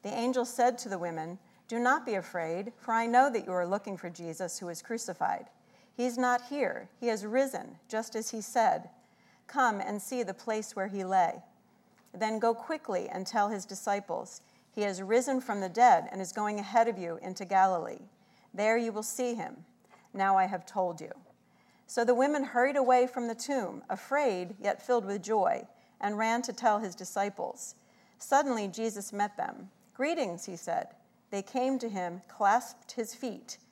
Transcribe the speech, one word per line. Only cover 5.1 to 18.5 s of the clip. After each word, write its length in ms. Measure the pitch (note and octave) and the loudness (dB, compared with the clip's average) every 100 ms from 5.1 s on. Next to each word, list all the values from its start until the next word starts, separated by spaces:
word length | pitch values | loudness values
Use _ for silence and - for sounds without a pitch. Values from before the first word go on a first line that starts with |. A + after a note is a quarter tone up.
| F3 - - - _ _ _ _ - | -4 -2 -2 -8 _ _ _ _ -2
He 80 | |
is 140 | B3 A#3+ | -2 2
not 300 | B3 B3 B3 | 2 2 -2
here. 400 | C#4+ A#3+ - F3+ _ | -2 -2 -2 -12 _
He 80 | A#3 | -2
has 180 | G#3+ | -2
risen, 540 | G#3 A#3+ C4+ G3 C#3+ - _ | 0 0 0 -2 -10 -18 _
just 300 | A3 A3+ A3 | -6 -4 -6
as 140 | A3+ | -6
he 100 | A3+ | -8
said. 500 | - A#3+ G#3+ - - _ _ _ _ _ - | -2 2 4 2 -4 _ _ _ _ _ -6
Come 340 | C#4+ B3 G3+ | 2 2 2
and 220 | G3 G#3 | -4 -6
see 220 | - B3+ | -6 -4
the 100 | G3+ | -4
place 400 | F#3+ - G#3+ G#3+ | -6 -4 -4 -4
where 140 | G#3 F#3+ | -6 -4
he 160 | G3 | -4
lay. 400 | F#3 F#3+ E3+ - - _ _ _ _ _ _ | 2 4 4 0 -14 _ _ _ _ _ _
Then 280 | F#3 G#3+ A3 | -4 -2 2
go 140 | A3+ | 2
quickly 540 | A#3 - D4+ - F#3 - | 0 -4 -6 -2 -4 -2
and 160 | F#3 | -6
tell 260 | F#3+ A3+ G#3 | -2 0 0
his 140 | G#3 | -2
disciples, 760 | F#3 F#3+ - G3+ G3 - G3+ - _ _ _ | -8 -8 -2 -2 -2 -6 -6 -16 _ _ _
'He 100 | - | -4
has 180 | G3+ F#3 | -2 -2
risen 400 | F#3+ A#3 B3+ C4 | 2 2 4 -2
from 200 | B3+ G#3 | 0 -4
the 80 | F#3 | -2
dead 400 | F#3 B3 F3 - | 6 8 8 4
and 100 | G3 | -8
is 120 | F#3 | -6
going 260 | A3 G#3 G#3 | -4 -4 -4
ahead 300 | G3 A3+ A#3 | 2 4 4
of 100 | F#3+ | 0
you 220 | E3+ E3 | -6 -6
into 220 | F#3 F#3 | -8 -10
Galilee. 640 | F#3 F#3+ F#3+ F3+ F3+ - F#3+ _ _ _ _ | 0 4 4 4 -4 -10 -16 _ _ _ _